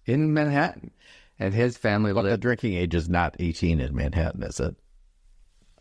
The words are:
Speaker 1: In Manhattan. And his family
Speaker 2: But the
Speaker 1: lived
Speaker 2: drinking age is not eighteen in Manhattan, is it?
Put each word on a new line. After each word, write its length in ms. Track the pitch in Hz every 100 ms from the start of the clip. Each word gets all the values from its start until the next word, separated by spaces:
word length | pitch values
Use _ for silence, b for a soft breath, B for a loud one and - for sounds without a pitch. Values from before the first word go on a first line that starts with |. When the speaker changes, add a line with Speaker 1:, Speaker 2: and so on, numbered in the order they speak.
| -
Speaker 1:
In 280 | 131 156
Manhattan. 580 | 151 151 143 165 - - - B B B B
And 140 | 98
his 240 | 107 123 120
family 360 | 110 104 107
Speaker 2:
But 80 | 98
the 60 | 98
Speaker 1:
lived 120 | 107
Speaker 2:
drinking 300 | 120 120 120
age 200 | 90 87 85
is 140 | 82
not 260 | 87 82 -
eighteen 400 | 85 78 85 80
in 140 | 65 65
Manhattan, 480 | 71 87 80 -
is 160 | - -
it? 160 | - - _ - _ _ _ - - _ _ -